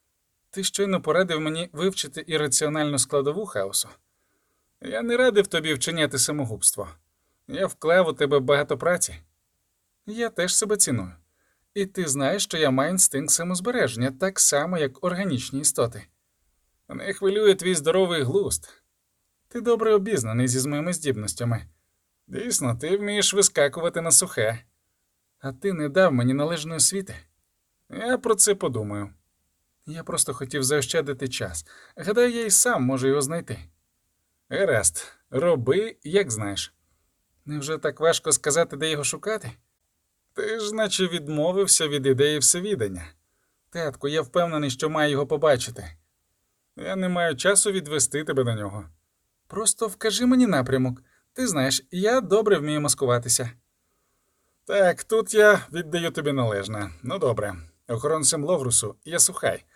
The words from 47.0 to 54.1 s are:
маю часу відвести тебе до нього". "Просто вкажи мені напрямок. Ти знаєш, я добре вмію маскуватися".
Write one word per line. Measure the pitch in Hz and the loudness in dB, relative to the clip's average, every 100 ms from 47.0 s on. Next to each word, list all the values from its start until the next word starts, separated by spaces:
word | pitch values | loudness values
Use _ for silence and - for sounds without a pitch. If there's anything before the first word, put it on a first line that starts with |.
| 185 | -2
маю | 175 170 135 | 0 0 2
часу | 185 202 214 | 2 4 2
відвести | 190 147 151 - 147 | -2 -2 -2 -2 -2
тебе | 156 160 | -2 0
до | 120 | 0
нього". | 110 101 101 85 _ _ _ _ _ - | -2 -6 -10 -14 _ _ _ _ _ -12
"Просто | 196 190 - 220 | -4 -2 0 -4
вкажи | 180 220 196 247 | -2 -2 0 4
мені | 254 240 | 4 4
напрямок. | 147 127 131 127 127 _ _ _ | 2 2 0 0 -4 _ _ _
Ти | - 254 | -6 -2
знаєш, | 156 131 135 - | 0 0 0 -4
я | 180 208 254 | -2 2 2
добре | 185 208 208 175 | 4 2 4 2
вмію | 151 151 | 2 -2
маскуватися". | 147 - 131 120 120 - 117 - _ _ _ _ _ | 0 0 2 0 0 -2 -2 -10 _ _ _ _ _